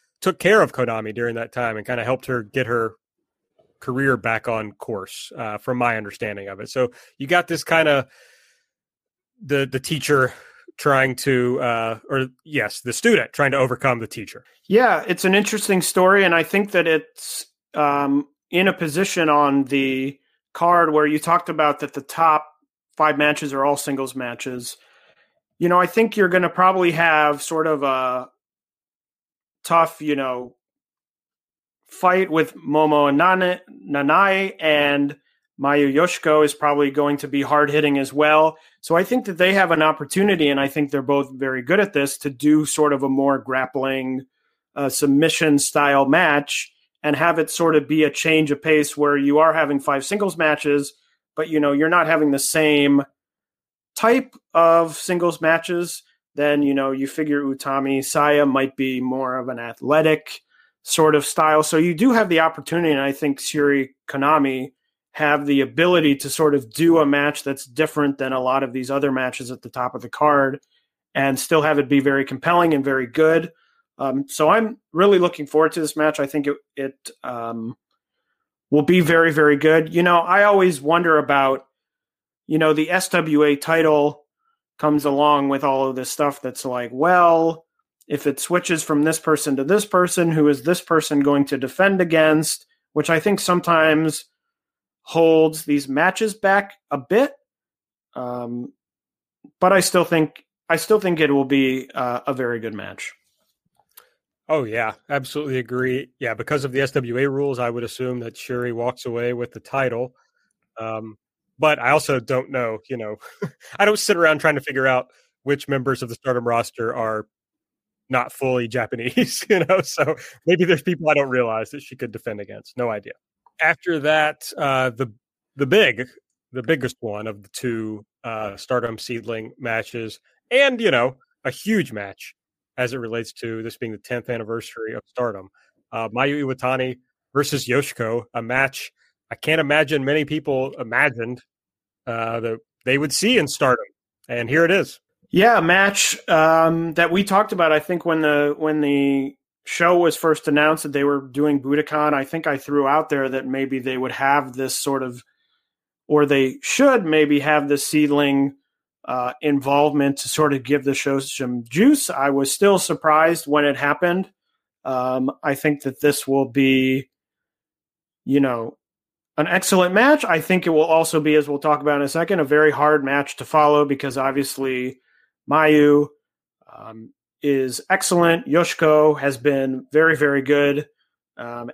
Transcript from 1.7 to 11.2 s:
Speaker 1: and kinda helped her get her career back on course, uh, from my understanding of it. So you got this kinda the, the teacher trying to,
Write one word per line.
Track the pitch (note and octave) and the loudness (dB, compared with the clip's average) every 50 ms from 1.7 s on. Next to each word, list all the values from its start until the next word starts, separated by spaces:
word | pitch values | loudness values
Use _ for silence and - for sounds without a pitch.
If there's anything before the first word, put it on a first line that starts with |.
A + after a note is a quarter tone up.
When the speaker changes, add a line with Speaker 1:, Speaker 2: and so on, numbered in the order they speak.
| A2 | -6
Speaker 1:
and | G#2+ G2 | -6 -8
kinda | - B2+ A#2+ A2 | -8 -6 -6 -4
helped | A#2+ C3 B2+ - | -4 -4 -4 -4
her | - C3 A#2+ G#2+ | -6 -6 -6 -6
get | G2+ - C3 B2+ | -6 -4 -4 -2
her | A2+ A#2+ A#2 A2+ A2 - _ _ _ _ _ _ _ _ _ _ _ _ _ _ _ _ _ | -2 -2 -2 -2 -4 -6 _ _ _ _ _ _ _ _ _ _ _ _ _ _ _ _ _
career | - C3 B2 C3 C#3 C3+ B2+ | -10 -6 -4 0 2 2 2
back | G#2+ F#2+ A#2 A2+ G#2+ - | 0 0 -2 -4 -2 -2
on | B2 A#2 A2 G#2+ G#2 - | -4 -4 -4 -6 -8 -12
course, | - - - A2+ G2 F#2+ - - - - - - | -16 -12 -10 -10 -10 -10 -12 -16 -18 -18 -16 -12
uh, | - A#2 G#2+ G#2 G#2 | -12 -10 -10 -10 -10
from | - - B2+ | -6 -6 -4
my | B2 A#2+ A#2+ A2+ | -2 0 0 -2
understanding | A2 G#2 G2+ - - A2+ G#2+ G2+ G2+ G2 G2 | -2 -6 -10 -12 -10 -8 -8 -8 -10 -12 -14
of | G2 F#2+ | -14 -14
it. | G#2+ - | -14 -8
So | - C3 B2+ A#2+ - - - _ _ - | -4 -2 -2 -2 -4 -10 -20 _ _ -10
you | C#3 | -4
got | C3+ F3 F3 E3+ - | 0 0 0 0 0
this | E3+ D3 - | -6 -6 -4
kinda | - E3 E3 D#3+ D3+ C#3+ C3+ C3 - _ _ _ _ _ _ _ _ _ _ _ _ _ _ _ _ _ _ _ _ _ _ _ _ _ _ A3 | 0 2 2 2 2 2 0 -2 -6 _ _ _ _ _ _ _ _ _ _ _ _ _ _ _ _ _ _ _ _ _ _ _ _ _ _ -8
the, | C3 C#3+ C#3 C#3 | -4 -2 -2 -2
the | C3 - B2+ | -2 -4 -8
teacher | - - E3 C#3+ - - D3 C3+ C3 B2 - - - - _ _ _ _ - - | -6 -6 -6 -4 -2 0 2 2 2 0 -2 -8 -20 -20 _ _ _ _ -12 -4
trying | - D3 C#3 C3 C3 C3 B2 | 0 2 2 2 2 0 -2
to, | - | -4